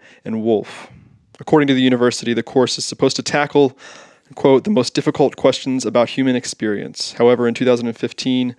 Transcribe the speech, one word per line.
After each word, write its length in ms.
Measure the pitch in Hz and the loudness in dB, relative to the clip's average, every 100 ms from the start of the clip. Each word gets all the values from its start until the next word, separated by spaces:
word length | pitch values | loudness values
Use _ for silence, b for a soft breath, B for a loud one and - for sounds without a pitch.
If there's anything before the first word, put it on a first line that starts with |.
| b b | b b
and 180 | 117 110 | -10 -4
Woolf. 460 | 113 107 - B B B B _ _ - | 0 0 -2 B B B B _ _ -18
According 280 | - 156 139 | 0 2 4
to 60 | |
the 80 | 131 | 2
university, 520 | 127 123 120 - 120 | 2 4 2 0 -4
the 80 | 113 | -4
course 360 | - 131 127 - | 0 0 0 -2
is 60 | |
supposed 320 | - - 135 - | -8 -2 -2 -2
to 60 | |
tackle, 540 | - 147 143 143 135 - B B B B B | -2 -2 0 2 2 0 B B B B B
quote, 300 | - 143 131 | -2 2 4
"the 60 | - | 2
most 240 | 123 120 | 0 0
difficult 420 | - 151 - 135 - | -2 -2 0 0 2
questions 480 | 135 - 135 131 | 0 0 -2 -4
about 260 | 117 120 113 | 0 0 0
human 260 | - 131 123 | 0 -2 -2
experience." 760 | - - 110 104 - - - | -4 -6 -4 -4 -8 -10 -8
However, 360 | - 123 120 120 | 2 4 4 0
in 60 | |
two 100 | 117 | 0
thousand 240 | 127 120 120 | 0 0 -2
and 80 | 113 | -6
fifteen, 580 | 120 - 131 127 123 | -8 -6 -4 -2 -2